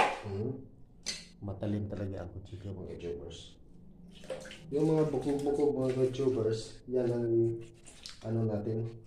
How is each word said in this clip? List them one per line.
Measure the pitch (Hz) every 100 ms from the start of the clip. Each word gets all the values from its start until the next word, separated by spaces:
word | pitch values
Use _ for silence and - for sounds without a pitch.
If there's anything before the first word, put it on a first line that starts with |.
| - -
Hmm. | - 196 214 - - - - - - - - -
Matalim | 101 95 104 104 101
talaga | 101 101 95
ang | 87
kuchilyo, | - - - 101
mga | 95 85 82
ka-YouTubers. | 85 82 73 82 - - - - - - - - - - - - -
Yung | 139 156
mga | 156 147
buko-buko, | 131 143 143 143 143 143 131
mga | 131 131
ka-YouTubers, | 131 - 131 113 110 110 - - -
yan | 127 120
ang, | 120 117 113 117 117 - - - - - -
ano | 113 113 110
natin, | 104 104 113 117 -